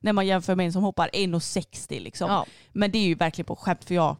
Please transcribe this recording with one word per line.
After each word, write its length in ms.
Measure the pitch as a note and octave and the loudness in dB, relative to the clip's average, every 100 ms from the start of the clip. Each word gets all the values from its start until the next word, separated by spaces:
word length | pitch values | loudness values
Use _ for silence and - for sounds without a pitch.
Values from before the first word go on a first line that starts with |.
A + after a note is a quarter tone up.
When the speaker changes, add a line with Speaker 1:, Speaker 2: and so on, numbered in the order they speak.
Speaker 1:
när 120 | G#3 | 2
man 140 | G#3 F#3+ | 2 2
jämför 280 | F#3+ F3+ F#3 | 0 2 0
med 100 | F3 | 2
en 80 | |
som 100 | F#3 | 0
hoppar 260 | G3+ - E3 | 0 0 -2
en 220 | - F#3+ E3+ | 0 0 0
och 80 | |
sextio 560 | - G3 - - - C3 | -2 -6 -6 -14 -10 -10
liksom. 300 | E2+ - F3 | -10 -6 0
Speaker 2:
Ja. 140 | G3 - - - | 0 -2 -12 -10
Speaker 1:
Men 180 | F#3 G3+ | -2 0
det 60 | A3 | 2
är 60 | G3 | 2
ju 80 | D#3+ | 2
verkligen 300 | E3 - E3 | 0 -2 -8
på 100 | - | -4
skämt, 280 | - F3 | -2 -2
för 120 | - F3 | 0 2
jag 220 | D#3 | 2